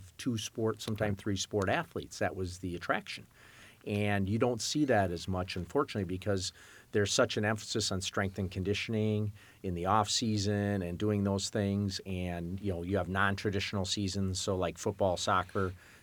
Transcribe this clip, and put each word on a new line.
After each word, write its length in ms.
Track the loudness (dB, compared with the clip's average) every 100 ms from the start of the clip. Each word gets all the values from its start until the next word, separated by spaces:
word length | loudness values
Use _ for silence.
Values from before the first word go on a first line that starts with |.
| -12 -8
two 200 | -2 -2
sport, 420 | -4 -2 -2 -2
sometimes 360 | -4 -2 -2 -2
three 180 | -2 -2
sport 320 | 0 0 2
athletes. 520 | 0 -2 -8 -8 -2
That 160 | -2 -2
was 220 | -6 -6
the 180 | -6 -4
attraction. 500 | 0 -2 -2 -12 -14 -20 -20 -20 -20 -12 -4
And 400 | 0 2 2 2
you 100 | 2
don't 240 | 2 0
see 220 | -2 0
that 260 | 4 4 4
as 160 | 0 -2
much, 300 | -2 -2 -4
unfortunately, 480 | -2 0 0 0 -2
because 460 | -2 -2 -2 -2 -8 -20 -20 -2
there's 200 | 2 4
such 240 | 4 2 2
an 80 |
emphasis 460 | 2 0 -2 -2 -2
on 100 | -2
strength 380 | -2 0 -2 -2
and 100 | -4
conditioning 840 | -2 -2 -2 0 0 2 0 -2 -6 -16 -8
in 100 | -4
the 120 | -2 4
off 220 | 4 4
season 760 | 2 2 2 2 2 2 2
and 140 | -2 0
doing 280 | 2 2
those 240 | 2 2 0
things. 520 | 0 2 2 0 -2 -4
And, 540 | -4 -2 -4 -4 -4
you 120 | -2
know, 120 | -2
you 120 | 0 0
have 100 | 2
non-traditional 760 | 4 4 2 0 0 -2 -2
seasons. 560 | -2 -2 -2 0 -2 -2
So, 160 | 0 0
like, 220 | 0 -2
football, 380 | -2 2 2 2
soccer 560 | 2 2 2 -2 -2 -4 -16 -20